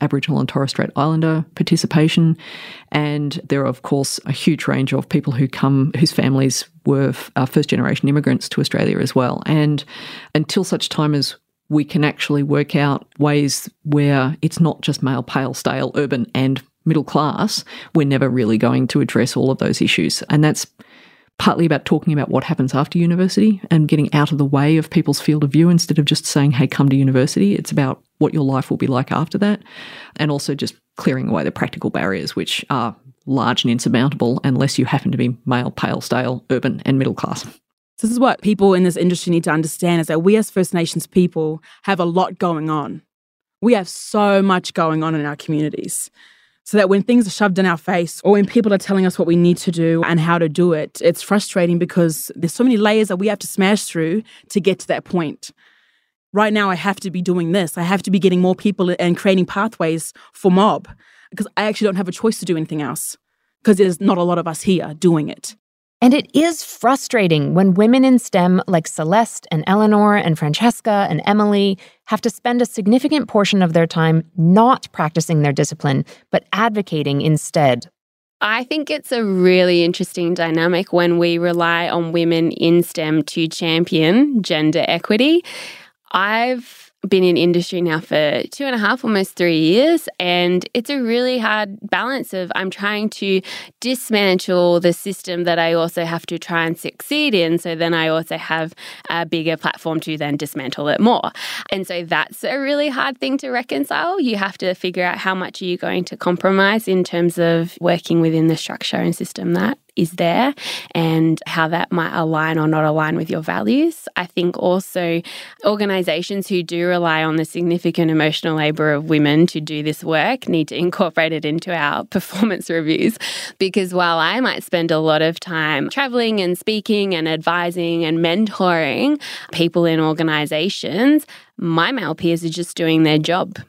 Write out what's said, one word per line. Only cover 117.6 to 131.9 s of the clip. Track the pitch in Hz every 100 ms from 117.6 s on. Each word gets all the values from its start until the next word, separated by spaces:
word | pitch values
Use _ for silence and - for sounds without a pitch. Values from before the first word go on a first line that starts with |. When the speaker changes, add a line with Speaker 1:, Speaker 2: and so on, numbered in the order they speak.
| 175 170 170 165 160
Speaker 4:
emotional | 160 156 160 170 156
labour | 151 156 156
of | 147 156
women | 151 147 151 175
to | 160
do | 151 151
this | 151 151
work | 160 160 180 254 -
need | 170 151
to | 123
incorporate | 175 - 180 160 160
it | 160 151
into | 165 180
our | 165 147 78
<laughs> | - 190
performance | - 185 220 185 -
reviews, | 165 156 160 - 226 - - - -
because | 190 202 185
while | 180 175 165
I | 160 214
might | 240 -
spend | - 175 165
a | 156
lot | 160 156
of | 160 170
time | 180 160 156 147 -
travelling | - 269 240 233 214
and | 180 180
speaking | - 214 - 208 196
and | 170 160
advising | 160 160 175 175 175 170 170
and | 160 165
mentoring | 165 180 220 - 185 165 147 120 262 294 - - -
people | 165 170 175 170
in | 160
organisations, | 156 156 160 151 147 156 180 - - 165 269 302 - - _ -
my | 170 165 175